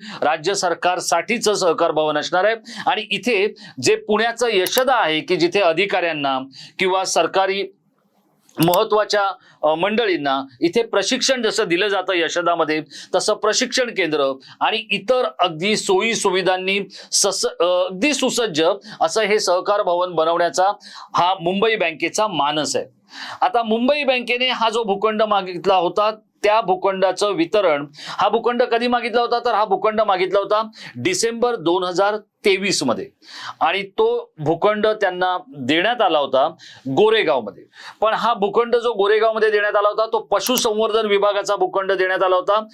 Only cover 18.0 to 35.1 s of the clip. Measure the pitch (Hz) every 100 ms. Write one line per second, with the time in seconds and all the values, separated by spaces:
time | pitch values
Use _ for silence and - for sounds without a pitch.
18 | 294 277 262 233 220 151 160 196 - -
19 | 165 220 202 208 - 180 180 208 190 175
20 | 180 165 160 170 170 175 190 208 - -
21 | - - 180 190 165 196 226 220 170 147
22 | 165 - 214 156 143 151 139 117 - _
23 | _ - - - 180 240 226 226 254 294
24 | 262 247 240 240 254 233 226 220 214 196
25 | 214 214 214 202 185 175 180 190 175 -
26 | 214 214 _ _ 202 214 202 185 196 190
27 | 185 - 208 170 165 214 185 143 147 -
28 | - - 185 220 220 240 240 233 247 240
29 | 226 233 240 240 240 208 214 196 214 214
30 | 208 185 180 202 196 208 220 - - 123
31 | 170 185 226 233 240 233 160 180 180 180
32 | 202 214 - _ 208 190 196 160 135 98
33 | - _ - - - - 156 190 196 -
34 | 226 240 - - 147 165 202 208 214 214
35 | 196